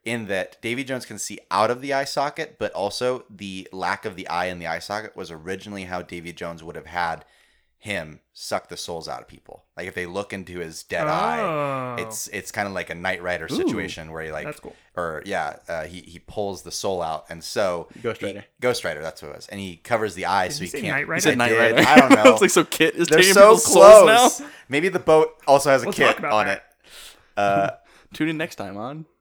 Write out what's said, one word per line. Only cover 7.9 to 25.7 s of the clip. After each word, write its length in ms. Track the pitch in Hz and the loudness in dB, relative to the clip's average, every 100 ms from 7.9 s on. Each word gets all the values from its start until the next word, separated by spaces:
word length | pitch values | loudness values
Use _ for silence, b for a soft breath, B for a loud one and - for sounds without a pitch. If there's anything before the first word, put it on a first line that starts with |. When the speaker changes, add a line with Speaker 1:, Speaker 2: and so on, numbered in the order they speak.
| 98 78 73 _ | -8 -8 -18 _
Speaker 1:
suck 360 | - - 98 - | -18 -8 -8 -8
the 80 | 87 | -14
souls 300 | - 82 76 | -10 -10 -10
out 120 | 62 | -14
of 80 | - | -16
people. 360 | - - - _ - | -20 -20 -20 _ -14
Like, 100 | 90 | -10
if 80 | |
they 120 | 95 87 | -10 -8
look 260 | 95 101 | -8 -8
into 260 | 98 87 90 | -12 -12 -10
his 240 | 82 80 | -10 -12
dead 220 | - 87 76 | -8 -4 -2
eye, 340 | 82 82 80 | -2 -2 -4
Speaker 2:
Oh. 540 | 196 151 143 131 127 123 | -4 -4 -6 -6 -8 -10
Speaker 1:
it's, 260 | 113 107 - | -10 -10 -10
it's 220 | 101 - | -10 -8
kinda 200 | - 101 | -8 -6
like 180 | 92 85 | -6 -8
a 60 | |
Knight 280 | 85 92 92 | -6 -6 -6
Rider 220 | 90 87 | -6 -6
Speaker 3:
Ooh. 100 | 80 | -6
Speaker 1:
situation 560 | 143 370 117 78 80 80 | -4 -4 -4 -8 -12 -14
where 120 | 80 | -12
he, 100 | 80 | -10
like, 140 | 76 76 | -10 -12
Speaker 2:
That's 120 | 76 | -14
cool. 140 | - - _ - | -20 -20 _ -8
Speaker 1:
or, 260 | 85 78 98 | -8 -8 -6
yeah, 300 | 92 76 - - | -6 -6 -10 -10
uh, 160 | 82 | -10
he, 160 | 78 90 | -10 -16
he 180 | 80 85 | -20 -20
pulls 440 | - - 101 92 | -14 -8 -8 -8
the 80 | 85 | -12
soul 300 | - 104 92 | -8 -6 -4
out, 240 | 80 78 - | -6 -8 -12
and 160 | 82 | -16
so 440 | - 117 98 87 80 - | -10 -4 -2 -4 -10 -10
Speaker 3:
Ghost 180 | 117 104 | -8 -8
Speaker 1:
he 40 | 101 | -10
Speaker 3:
Rider. 160 | 98 - _ | -12 -18 _
Speaker 1:
Ghost 220 | 123 117 | -2 -2
Rider, 180 | 87 76 | -6 -8
that's 180 | 80 - | -10 -12
what 120 | 76 | -16
it 20 | 71 | -16
was. 120 | - | -14
And 120 | 101 | -12
he 160 | 95 85 | -12 -14
covers 380 | - 117 107 | -4 -2 -2
the 100 | 87 | -4
eye 240 | 87 98 92 | -2 0 -2
Speaker 2:
Did 60 | |
Speaker 1:
so 60 | - | -6
Speaker 2:
you 40 | |
Speaker 1:
he 60 | 90 | -8
Speaker 2:
say 100 | 285 | -6
Speaker 1:
can't. 160 | 104 135 | -4 -4
Speaker 2:
Knight 120 | 147 | -4
Rider? 60 | 165 | -2
Speaker 3:
He 40 | |
said 120 | 156 | 0
Speaker 1:
I 20 | |
Speaker 3:
Knight 140 | 123 120 | 2 2
Speaker 1:
did. 240 | 113 117 120 | 4 4 6
Speaker 3:
Rider. 120 | 127 | 6
Speaker 1:
I 80 | 151 | 4
don't 100 | 131 | 2
Speaker 3:
<laughs> 140 | 107 | 0
Speaker 1:
know. 80 | 110 | 2
Speaker 3:
It's 80 | 113 | 2
like, 100 | 185 | 2
so 140 | 180 | 2
Kit 300 | - - 160 | 0 0 0
is 140 | - 170 | 0 2
Speaker 1:
They're 100 | 156 | 4
Speaker 3:
taking 160 | 185 | 4
Speaker 1:
so 60 | 196 | 8
Speaker 3:
people's 220 | 208 220 - | 8 8 6
souls 360 | 185 196 214 | 10 12 12
Speaker 1:
close. 360 | 185 226 254 - | 12 8 6 2
Speaker 3:
now? 60 | 285 B B | -12 B B
Speaker 1:
Maybe 180 | 139 185 | -2 0
the 100 | 175 | 0
boat 360 | - 156 156 - - | 4 4 4 -2 4
also 220 | 139 | 4
has 140 | 147 | 6